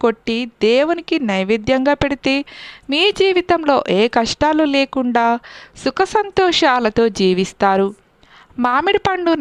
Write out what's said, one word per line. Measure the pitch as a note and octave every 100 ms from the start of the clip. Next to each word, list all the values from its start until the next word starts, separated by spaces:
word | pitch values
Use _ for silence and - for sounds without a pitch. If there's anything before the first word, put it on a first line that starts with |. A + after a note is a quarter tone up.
కొట్టి | A#3 A3+ - A3+ A#3+ - G#3+
దేవునికి | B3 D#4 E4+ D#4+ D#4+ A3+
నైవేద్యంగా | F#3+ F#3+ A3+ G#3+ C4 C4+ D4
పెడితే | C#4+ C#4 C4 C#4 - - - - -
మీ | C#4+ G4+ G4+
జీవితంలో | F#4+ F4+ F4+ E4+ D4+ C4+ - F#3
ఏ | A#3 B3
కష్టాలు | A3+ - D4 D#4 D4+ C#4
లేకుండా | C4+ C4 B3 A#3 A#3 A#3 - - - - C4+
సుఖ | - F#4+ A4
సంతోషాలతో | G4+ F#4+ F#4 D#4 D#4 B3 A3 A3+ A3+ G3
జీవిస్తారు. | F#3+ F#3 F#3+ - G3+ F#3+ G3 G3+ _ _ _ - - -
మామిడి | B3 C4 F4+ G4+
పండు | G4+ F#4 E4+ D#4+